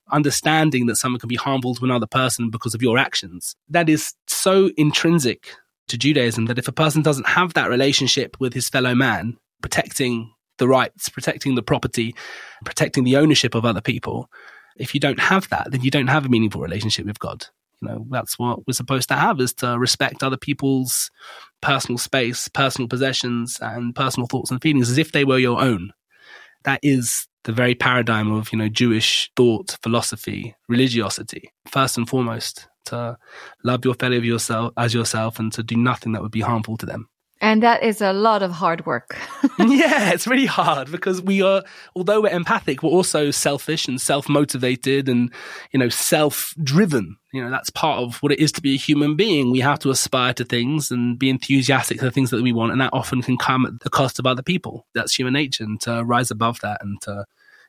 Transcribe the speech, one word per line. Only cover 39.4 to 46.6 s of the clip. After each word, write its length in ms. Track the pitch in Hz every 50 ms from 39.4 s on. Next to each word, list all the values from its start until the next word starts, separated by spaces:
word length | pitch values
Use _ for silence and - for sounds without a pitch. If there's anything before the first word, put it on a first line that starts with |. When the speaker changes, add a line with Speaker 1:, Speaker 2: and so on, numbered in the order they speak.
| - - - -
Speaker 1:
Yeah, 520 | - 226 277 262 330 269 311 285 208 180
it's 140 | 180 180 - 220
really 180 | 262 277 262
hard 440 | 175 - 196 165 165 151 139 127 143
because 300 | 165 175 - 190 185 180
we 220 | 180 196 196 190
are, 200 | 185 190 196 196 190 - - - - - _
although 240 | 180 180 196 214 220
we're 80 | 214 202
empathic, 520 | 175 180 170 - 226 208 - - 135 127
we're 80 | 160 151
also 420 | 151 185 175 - - 151 147 143
selfish 560 | 139 - - 151 143 131 - - 160 151 - -
and 120 | 127 123
self-motivated 1080 | - - 143 143 - - 147 143 147 - - 127 127 123 127 - - 131 139 139 135 135
and, 240 | 123 120 120 120 - - - - - - - -
you 80 | - 131
know, 80 | 123 117
self-driven. 1300 | - - - - 170 156 151 143 - - - - - 160